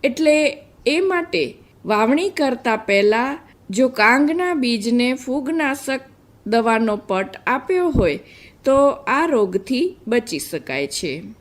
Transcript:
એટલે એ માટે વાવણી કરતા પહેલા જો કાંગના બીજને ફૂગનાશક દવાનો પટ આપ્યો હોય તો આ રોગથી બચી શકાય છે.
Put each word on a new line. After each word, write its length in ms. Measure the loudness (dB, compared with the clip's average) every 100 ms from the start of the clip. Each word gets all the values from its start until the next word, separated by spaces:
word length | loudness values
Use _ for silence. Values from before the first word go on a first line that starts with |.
એટલે 340 | -2 0 2 4 2 -2 -18 _ -2
એ 100 | 0
માટે 440 | 0 -2 -2 -4 -4 -8 -20 _
વાવણી 460 | -2 0 2 2 0
કરતા 460 | -2 -2 0 -2 -2
પહેલા 540 | 2 2 4 2 -2 -6 -14 _ _
જો 180 | 0 0
કાંગના 640 | 4 4 4 4 2 -2
બીજને 540 | 0 0 0 0 2 2
ફૂગનાશક 880 | -2 -4 -4 -2 -2 -2 -4 -6 -8 -8 -20 _ _ -2
દવાનો 500 | 0 2 0 0 -2
પટ 400 | -4 -4 -4 -6 -4
આપ્યો 440 | -4 0 0 2
હોય 280 | 2 0 -2 -10 -20 -20 -6
તો 120 | 2 4 4 2 -2
આ 200 | 0 2
રોગથી 600 | 2 0 -2 -4 -2 -2 -4 -2
બચી 300 | -2 -2 -10
શકાય 480 | -8 -10 -6 -6 -4
છે. 260 | -6 -6 -8 -12 -20